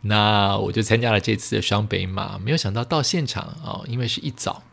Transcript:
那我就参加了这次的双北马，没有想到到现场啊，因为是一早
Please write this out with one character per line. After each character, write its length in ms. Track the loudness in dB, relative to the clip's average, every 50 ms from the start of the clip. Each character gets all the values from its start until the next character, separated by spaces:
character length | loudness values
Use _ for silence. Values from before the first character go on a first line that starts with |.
| 2
那 540 | 4 4 4 6 6 6 4 4 4 2
我 140 | 0 0 0
就 100 | 0 0
参 200 | 2 4 4 4
加 100 | 4 4
了 80 | 2 2
这 160 | 4 2 -2
次 220 | 0 -2 -2 -2
的 40 | 0
双 240 | 0 2 0 0 0
北 200 | 0 -2 -2 -2
马， 340 | -2 -4 -4 -4 -6 -6 -6
没 120 | -2 -2
有 40 | 0
想 180 | 0 0 -2 -2
到 120 | -2 -2
到 180 | 0 0 0 0
现 240 | 0 -2 -2 -2
场 160 | -2 -4 -6 -8 -8 -12 -12
啊， 200 | -10 -10 -8 -8 -8
因 120 | -6 -6 -4
为 80 | -4
是 140 | -4 -4 -4
一 100 | -6 -8
早 320 | -6 -4 -4 -4 -4 -6 -14 -20